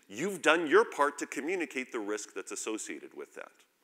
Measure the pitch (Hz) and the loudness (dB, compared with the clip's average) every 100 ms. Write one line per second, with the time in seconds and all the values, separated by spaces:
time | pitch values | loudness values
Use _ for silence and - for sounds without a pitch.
0 | _ 101 185 185 240 175 160 185 226 - | _ -6 -6 2 4 4 6 6 6 2
1 | 143 - 156 147 143 190 151 135 123 120 | 2 2 -8 -6 -4 -2 -4 -6 -6 -6
2 | 101 107 - 98 - 101 117 110 - 76 | -4 -4 -6 -10 -8 -6 -4 -4 -6 -10
3 | 69 71 71 - - _ _ _ | -10 -14 -14 -14 -16 _ _ _